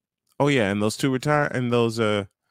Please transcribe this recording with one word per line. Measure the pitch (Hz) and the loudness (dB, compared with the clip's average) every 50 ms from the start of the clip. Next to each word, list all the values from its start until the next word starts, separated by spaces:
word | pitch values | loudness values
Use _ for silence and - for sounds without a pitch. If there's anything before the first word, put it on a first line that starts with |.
| _ _ _ _ _ _ _ - | _ _ _ _ _ _ _ -2
Oh, | 135 147 | 0 2
yeah, | 143 131 110 95 | 2 2 2 2
and | 101 104 | 0 0
those | 104 110 - - | 0 -2 -2 -2
two | - 139 | -2 -2
retire-, | 131 127 - 147 151 147 147 147 | 0 -2 0 0 0 0 0 -2
and | - 127 127 120 120 | -2 -4 -2 0 0
those, | 120 117 117 110 117 | 2 0 0 0 0
uh, | 113 107 107 104 98 - _ _ _ _ | 0 0 0 -2 -4 -6 _ _ _ _